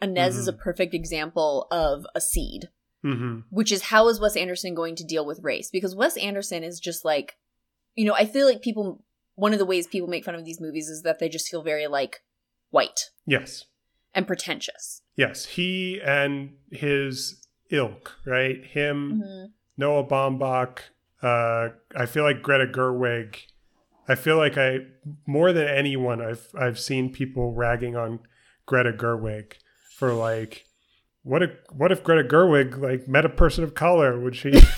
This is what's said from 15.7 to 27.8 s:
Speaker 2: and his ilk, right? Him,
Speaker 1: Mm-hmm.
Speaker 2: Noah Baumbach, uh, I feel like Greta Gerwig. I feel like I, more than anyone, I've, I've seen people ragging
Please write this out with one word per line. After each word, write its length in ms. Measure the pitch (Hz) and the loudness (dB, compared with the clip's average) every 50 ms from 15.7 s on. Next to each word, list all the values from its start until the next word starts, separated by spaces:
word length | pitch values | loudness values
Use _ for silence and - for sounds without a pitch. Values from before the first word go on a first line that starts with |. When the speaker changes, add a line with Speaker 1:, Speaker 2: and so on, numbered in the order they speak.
| 185 185 185 185 185 196 202 | -4 -4 -6 -6 -8 -6 -4
Speaker 2:
and 460 | 139 139 143 139 143 143 139 139 139 - _ _ _ | -2 0 0 0 -2 -2 -6 -8 -12 -16 _ _ _
his 760 | 165 131 151 147 143 139 139 139 131 131 - - - _ _ _ _ _ _ _ | -12 -6 -2 0 0 0 -2 -4 -6 -8 -10 -12 -12 _ _ _ _ _ _ _
ilk, 460 | - 147 131 107 101 - _ - - - - | -2 -2 -2 -2 -6 -12 _ -20 -20 -16 -8
right? 360 | 135 127 127 131 135 131 - - | -2 0 0 0 0 -2 -6 -10
Him, 580 | - - 147 147 147 147 143 143 143 214 220 202 | -8 -4 -4 -2 -2 -2 -4 -4 -4 -4 -4 -6
Speaker 1:
Mm-hmm. 200 | 196 190 190 185 214 - _ _ _ _ - | -6 -12 -16 -16 -18 -20 _ _ _ _ -4
Speaker 2:
Noah 260 | 139 147 147 143 139 | -2 0 0 0 0
Baumbach, 760 | 139 143 135 139 135 135 131 135 131 127 127 127 123 127 - - - _ _ _ _ _ _ - | 0 0 0 0 0 -2 -2 -2 -2 0 -2 -2 -4 -6 -14 -20 -20 _ _ _ _ _ _ 0
uh, 460 | 123 120 117 117 117 117 117 113 117 - - _ _ - 139 | 0 2 2 2 0 0 -2 -4 -6 -8 -12 _ _ -6 -6
I 80 | 123 | -6
feel 160 | 117 - 151 151 | -4 -2 0 2
like 180 | 147 139 110 - | 2 0 0 0
Greta 240 | - 139 135 131 | 2 2 2 2
Gerwig. 680 | 127 - 127 131 127 127 123 127 120 120 117 113 107 107 - - _ _ _ _ _ _ _ _ _ _ _ _ - | 0 0 -2 -2 0 0 0 0 -2 -2 -4 -6 -10 -14 -20 -20 _ _ _ _ _ _ _ _ _ _ _ _ -2
I 60 | 131 | -2
feel 220 | 127 - 156 156 | 0 2 2 4
like 200 | 160 156 143 135 | 4 4 2 2
I, 220 | 143 135 131 131 135 131 - _ _ _ 147 147 - _ | 2 0 0 0 -2 -6 -10 _ _ _ -18 -18 -14 _
more 260 | - 139 147 165 185 180 | -2 0 4 4 4 4
than 140 | 165 151 147 | 4 2 2
anyone, 520 | 143 139 143 143 139 131 127 123 120 113 117 | 2 0 0 0 0 -2 -2 -2 -2 -2 -4
I've, 260 | 113 117 113 - - - - | -6 -8 -10 -12 -16 -6 -2
I've 200 | 131 123 120 - | -2 -2 -2 -4
seen 340 | - - 139 131 127 127 131 | -6 -4 -2 -2 -2 -4 -4
people 400 | - 135 127 131 127 120 120 117 | -6 -8 -6 -4 -4 -4 -4 -2
ragging 440 | 117 120 120 120 117 | -2 0 0 0 0